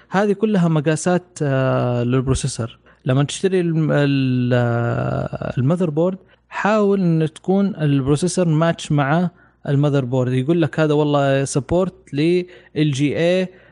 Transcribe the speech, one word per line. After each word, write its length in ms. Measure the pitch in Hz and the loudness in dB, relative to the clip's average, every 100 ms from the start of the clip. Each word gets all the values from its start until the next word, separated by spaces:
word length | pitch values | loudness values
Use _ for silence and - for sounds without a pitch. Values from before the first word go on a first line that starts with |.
| - | -6
هذه 240 | 190 208 | -2 0
كلها 340 | 196 220 202 170 | 0 0 2 2
مقاسات، 720 | 156 151 156 180 180 - - | 2 0 -2 0 -2 -2 -6
آه، 640 | 143 135 131 127 123 120 | -2 0 0 0 0 -2
للبروسيسور. 760 | 120 131 131 127 139 - 113 - _ _ 143 | 0 0 0 -2 -2 -6 -10 -10 _ _ -2
لما 180 | 131 | 0
تشتري 360 | 143 - 190 185 | 0 -2 -2 0
الم-، 320 | 170 160 151 | 0 0 0
ال-، 600 | 147 143 139 131 127 123 | 2 2 2 0 0 2
آه، 1000 | 123 120 117 120 123 127 131 - - - - | 2 2 0 -2 -2 -2 -4 -6 -6 -6 -2
الماذر 320 | 131 175 175 | 0 0 -2
بورد، 280 | 147 180 190 - _ _ | 0 -2 -2 -14 _ _
حاول 520 | - 196 220 202 202 | -4 0 2 2 2
إن 260 | 175 160 156 - | 2 2 0 -4
تكون 400 | - 196 196 - | -2 0 0 0
البروسيسور 720 | 151 139 131 147 180 185 170 | 0 0 2 0 0 0 0
ماتش 440 | 156 165 165 - | 2 2 -2 -2
مع 380 | 147 139 165 180 - _ _ - | 0 2 0 0 -6 _ _ -2
الماذر 360 | 139 147 139 123 | 0 2 0 0
بورد. 280 | 131 127 | -2 0
يقول 280 | 131 131 170 | 0 0 0
لك 180 | 151 - | 0 0
هذا 140 | 156 | 0
والله 520 | 147 151 143 139 135 135 | 2 2 2 2 0 0
سبورت 480 | 147 120 170 185 - - | -4 0 0 -2 -6 -10
لل 760 | 139 165 180 175 - - - 156 | -2 0 0 -2 -14 -10 -2 -2
جي 260 | 135 147 107 | 0 -2 0
إيه 320 | 170 185 185 - - | 0 0 -2 -8 -20